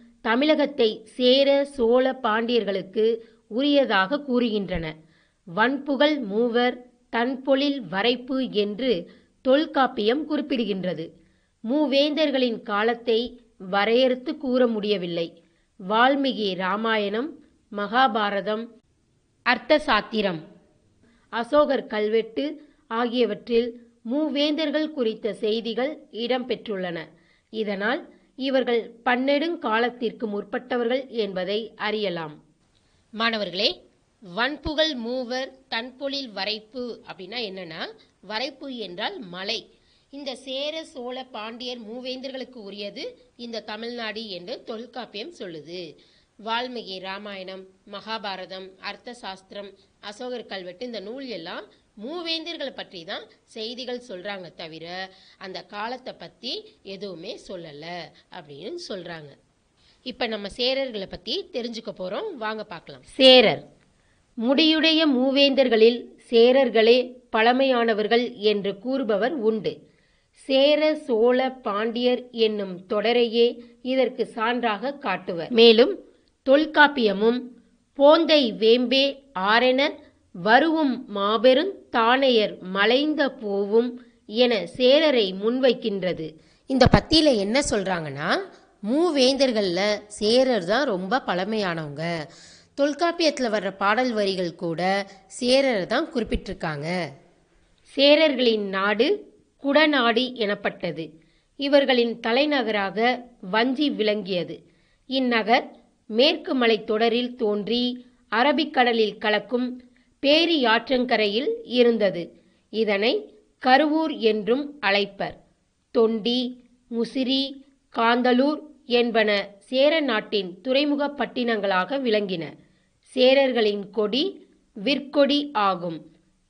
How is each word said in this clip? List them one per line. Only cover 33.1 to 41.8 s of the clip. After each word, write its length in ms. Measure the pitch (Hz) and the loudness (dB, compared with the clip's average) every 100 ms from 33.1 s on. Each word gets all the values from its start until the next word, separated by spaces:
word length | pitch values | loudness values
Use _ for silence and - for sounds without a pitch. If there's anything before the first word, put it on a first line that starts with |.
மாணவர்களே, 720 | 214 226 220 190 175 247 359 - _ _ _ 190 175 | -4 -2 -2 -4 -2 -2 -2 -14 _ _ _ -12 -4
"வன்புகழ் 580 | 254 294 320 294 311 262 | -4 -4 -6 -2 0 -2
மூவர் 580 | 226 254 233 254 262 - - | -6 -6 -6 -8 -8 -14 -10
தன்பொழில் 640 | 233 247 - 277 277 254 | -8 -8 -10 -8 -8 -8
வரைப்பு" 720 | 196 196 214 214 262 247 - - | -8 -6 -6 -8 -12 -10 -12 -16
அப்படின்னா 280 | 165 185 240 | -16 -12 -10
என்னன்னா, 580 | 214 190 175 160 277 440 _ _ | -10 -10 -12 -12 -12 -14 _ _
வரைப்பு 540 | 185 214 277 277 277 247 | -10 -8 -8 -10 -12 -10
என்றால் 440 | 196 175 240 392 | -10 -8 -8 -8
மலை. 500 | 190 175 196 220 - _ _ _ _ | -14 -10 -8 -8 -10 _ _ _ _
இந்த 260 | 277 277 254 | -14 -12 -12
சேர, 480 | 269 262 294 320 | -10 -8 -8 -10
சோழ, 400 | 320 269 240 262 | -12 -14 -12 -12
பாண்டியர் 580 | 254 233 214 226 247 247 | -14 -14 -14 -12 -12 -12